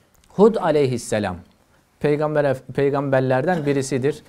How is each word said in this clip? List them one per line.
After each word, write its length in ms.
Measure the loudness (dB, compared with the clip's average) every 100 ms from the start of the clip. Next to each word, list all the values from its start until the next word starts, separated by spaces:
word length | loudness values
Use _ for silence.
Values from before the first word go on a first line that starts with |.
| _ _ _
Hud 260 | 2 2 4
aleyhisselam, 840 | 2 4 4 -2 -4 -4 -2 -6 -14 _ _ _ _ _
peygamber, 580 | -2 0 0 0 0 -2 -4
peygamberlerden 920 | -2 0 0 0 0 2 0 0 -2 -2
birisidir. 580 | -2 -2 -4 -4 -6